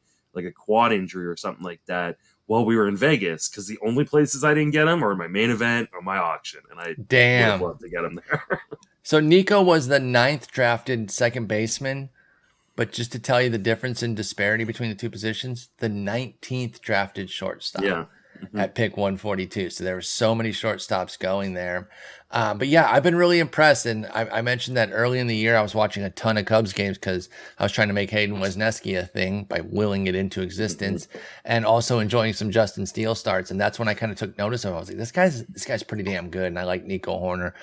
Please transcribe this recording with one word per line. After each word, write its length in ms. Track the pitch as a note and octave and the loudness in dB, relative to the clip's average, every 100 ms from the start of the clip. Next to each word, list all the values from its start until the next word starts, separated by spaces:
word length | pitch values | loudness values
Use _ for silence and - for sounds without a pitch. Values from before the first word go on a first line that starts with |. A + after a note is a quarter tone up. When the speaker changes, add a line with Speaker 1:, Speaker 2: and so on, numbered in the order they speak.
| _ _ _ | _ _ _
Speaker 1:
like 120 | F2+ F2+ | -10 -10
a 60 | |
quad 400 | - - G#2+ A#2 | -10 0 2 4
injury 340 | G#2 F2+ F#2 F2 | 2 -2 -6 -8
or 120 | E2+ | -6
something 260 | G2+ - | -8 -10
like 160 | F2+ E2+ - | -12 -12 -8
that, 320 | F2+ F2 - _ _ - | -4 -4 -8 _ _ -2
while 180 | A2 A2+ | 2 4
we 100 | A2+ | 4
were 120 | G2+ | 4
in 80 | G2+ | 2
Vegas, 500 | C#3 C#3 F#2 D#2+ - | 2 2 0 -4 -6
'cause 180 | - G2 | -8 -12
the 100 | A2 | -6
only 220 | G#2+ B2 | -2 0
places 400 | D3 D3+ D3 C#3 | 2 4 4 2
I 100 | D3+ | 2
didn't 180 | D3+ D3+ | 2 2
get 160 | D3+ D#3 | 2 4
him 140 | E3+ A2 | 2 0
are 100 | F#2 | -2
my 120 | E2 | -2
main 240 | G2 A#2 | 0 0
event 380 | A2 A#2 A#2+ A2+ | 2 0 0 -2
or 80 | F2+ | -8
my 160 | F#2 F#2+ | -4 0
auction, 420 | E2+ D#2 - D2+ - | 0 -4 -8 -16 -20
and 100 | E2 | -12
I 140 | E2+ D#2+ G2 | -10 -10 2
Speaker 2:
Damn. 520 | B2 A#2+ B2 A2+ G2 | 6 6 6 4 2
Speaker 1:
would've 20 | |
loved 200 | F2 D#2 | -2 -6
to 80 | E2+ | -8
get 140 | F2 | -6
him 160 | E2+ E2+ - | -4 -6 -6
there. 340 | D3 - F#3 - | -6 -4 -8 -8
<laughs> 380 | - _ _ | -20 _ _
Speaker 2:
So 160 | - D#3 | 2 4
Nico 440 | D3+ F3+ G3 G#3 | 6 6 6 6
was 240 | F3+ D#3+ B2+ | 6 6 4
the 120 | C#3 | 2
ninth 520 | B2+ B2 B2+ D3 - | 4 4 4 2 -4
drafted 580 | - A#2+ A#2 - A#2+ G#2 | 2 2 2 0 -4 -4
second 380 | - A#2+ A#2+ G#2+ | 0 0 0 -2
baseman, 640 | G#2+ A2+ - C3+ C3+ C3+ - _ _ _ _ _ - | 0 0 -2 -4 -6 -10 -16 _ _ _ _ _ -6
but 160 | A#2 | -4
just 200 | - A#2+ | -4 -6
to 60 | B2 | -6
tell 220 | - B2 | 0 2
you 80 | B2+ | 4
the 80 | A2+ | 2
difference 460 | G#2 A2+ B2+ A#2+ | 0 0 -2 -4
in 100 | A#2+ | -4
disparity 500 | G#2 G2 - G2+ A2 | -4 -6 -2 0 0
between 260 | A2+ A#2 A#2 | -2 -4 -6
the 60 | G2+ | -4
two 140 | A2+ | -8
positions, 600 | G2+ G#2+ G#2+ B2+ A#2+ - _ | -6 -6 -4 -8 -10 -12 _
the 100 | A2+ | -4
nineteenth 920 | G2+ G2+ A#2 B2+ - - B2+ A#2+ - | -2 -4 -4 -6 -12 -8 -6 -6 -8
drafted 480 | - G2+ G3 - F#2 | -2 0 0 -4 -10
shortstop 520 | - G2+ - - - | -6 -8 -6 -8 -2
Speaker 1:
Yeah. 220 | G2 E2+ D#2+ _ _ - | 0 -2 -4 _ _ -20
Mm-hmm. 180 | F#2+ G#2 | -10 -4
Speaker 2:
at 140 | G2 - | -4 0
pick 220 | G#2+ - | -2 0
one 200 | G2+ F#2+ | -2 -2
forty-two. 520 | G#2 F#2+ F#2 G#2 F2+ | -2 -2 -2 -4 -6
So 140 | - | -4
there 120 | F#2 F#2 | -6 -4
were 60 | |
so 320 | F2+ - A2+ | -6 0 2
many 160 | A2+ A2+ | 2 -2
shortstops 680 | G2 A2+ G2 - G2 F2+ - | -4 -4 -4 -2 -4 -4 -4
going 340 | F#2 G2 G2 | -2 -2 -2
there. 360 | F2+ F2+ F2+ F2+ - - - _ | -4 -6 -6 -8 -16 -20 -20 _
Uh, 220 | A#2+ G#2+ G#2 | -2 -2 -2
but 140 | C3+ | 2
yeah, 200 | D#3+ C3+ | 4 6
I've 140 | B2+ | 4
been 140 | E3+ E3+ | 4 4
really 220 | F3 F3 | 4 4
impressed. 460 | D#3+ - D#3 C3 A#2+ | 2 4 6 6 2
And 200 | A2 G#2+ | -4 -4
I, 180 | A2 A2 G#2+ | -4 -4 -2
I 20 | |
mentioned 360 | A#2+ B2 B2 B2+ | -2 -2 -2 0
that 120 | G#2+ | 0
early 260 | G#2 A#2+ B2+ | 2 0 0
in 80 | A#2+ | 0
the 80 | A2 | 0
year, 220 | A2 A2+ | 4 4
I 40 | |
was 140 | G#2 G#2+ | 2 2
watching 260 | G#2 G2+ | 0 0
a 60 | G2 | -6
ton 280 | - A2+ A2 | -2 0 0
of 80 | F#2+ | 4
Cubs 260 | A2 G#2 | 2 2
games 240 | G#2 G2+ F#2+ | 0 -2 -2
'cause 320 | F#2+ F#2 - - - - | -4 -4 -6 -16 -20 -4
I 40 | |
was 80 | G2+ | -2
trying 160 | - G#2 | 2 2
to 40 | |
make 160 | G2+ G2 | 2 0
Hayden 280 | G#2+ G#2 G#2 | 0 0 0
Wesneski 600 | G2 F#2 A2 G#2+ G2 F#2 | -4 0 -2 -2 -4 -4
a 80 | F#2 | -4
thing 380 | - F#2+ G2+ | -4 -2 -4
by 160 | G2 E2+ | -4 -6
willing 460 | - - G#3+ G2 C3+ | -4 0 0 0 0
it 80 | F#2 | 0
into 260 | F#2+ G2 | -2 -4
existence 640 | F#2 F#2+ G#2+ E2+ G2 F#2+ - | -6 -4 -4 -4 -4 -4 -8
Speaker 1:
Mm-hmm. 120 | - - - - | -16 -18 -16 -2
Speaker 2:
and 200 | A#2 A2 | 0 4
also 340 | A#2 - A#2+ | 4 4 0
enjoying 340 | G#2 A#2+ A2 | 2 2 0
some 160 | G#2 G#2+ | 0 0
Justin 360 | G#2+ G#2 - F#2+ | 2 2 0 -8
Steele 260 | - A2 A2+ | -4 -2 -2
starts. 360 | A2 F#2+ F#2 | -2 -2 -2
And 80 | F#2+ | -2
that's 160 | G2+ - | -2 0
when 120 | A2 | -2
I 40 | |
kinda 220 | G2+ A2+ G2 | -2 -4 -6
took 200 | G2 - | -8 -4
notice 240 | G#2 B2 G2+ | -4 -2 -4
of 40 | |
him. 60 | E2+ | -6
I 20 | |
was 80 | F2+ | -8
like, 100 | F#2+ | -8
"This 140 | A#2+ | -6
guy's, 340 | F3+ F#3 B2+ - | 2 2 2 -8
this 180 | - - | -12 -6
guy's 180 | A2+ | -6
pretty 200 | - G#2+ | -4 -6
damn 280 | G2 F#2 F2 | -4 -4 -6
good." 160 | F#2 F#2 | -4 -4
And 100 | F2 | -2
I 60 | |
like 220 | F2+ F#2 F2+ | -4 -4 -4
Nico 340 | F#2 G2 F#2 | -6 -4 -4
Hoerner. 300 | F2+ F2+ F2+ - | -2 -2 -4 -8